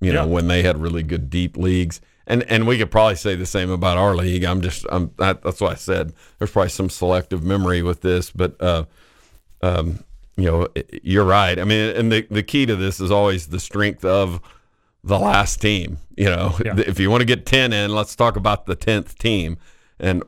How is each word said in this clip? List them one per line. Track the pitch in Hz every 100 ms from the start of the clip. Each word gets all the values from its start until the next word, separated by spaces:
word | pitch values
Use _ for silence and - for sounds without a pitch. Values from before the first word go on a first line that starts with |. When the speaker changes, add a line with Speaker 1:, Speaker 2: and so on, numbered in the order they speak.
Speaker 1:
you | 92
know, | 71 78
Speaker 2:
Yeah. |
Speaker 1:
when | 87 85
they | 90
had | 90 78
really | 82 82
good | 78 85 67
deep | 85 87 -
leagues. | 92 90 87 - - _ -
And, | 120
and | - 110 113
we | 123
could | 101
probably | 110 110 95
say | 104 90
the | 92
same | 101 90
about | 92 92 87
our | 101 90
league. | 90 90 87
I'm | 92
just, | 87 - -
I'm, | 90 87 -
that, | 95 92
that's | - -
why | 98
I | -
said | - 92 80 - - _
there's | 104
probably | - 90
some | - 92
selective | - 90 90 87 92
memory | 82 98 95 90
with | 87 87
this, | 92 90 -
but, | - 90 -
uh, | 90 82 80 _ _ _ _ - _ -
um, | 90 90 82 85 - - - -
you | 90
know, | 85 87 -
i-, | - -
you're | - 95 98
right. | 101 95 90
I | 98
mean, | 110 110 98
and | 113
the, | 110 113
the | 104
key | - 143 127
to | 101
this | 95 95
is | 92
always | 101 101 92 76
the | 87
strength | - 101 104 -
of | 92 95 95 87 - - _ _ _ _
the | - 95
last | 98 101 101 -
team, | 107 104 82 78 - -
you | 98
know. | 87 95 85 101
Speaker 2:
Yeah. |
Speaker 1:
Th-, | 98 95
if | 92
you | 95
wanna | 120 120
get | 123 -
ten | 135 127
in, | 107 104
let's | 104 104 -
talk | 120 104
about | 101 104 -
the | 90
tenth | - 107 - -
team | 117 104 80 82 - _ _ -
and, | 92 90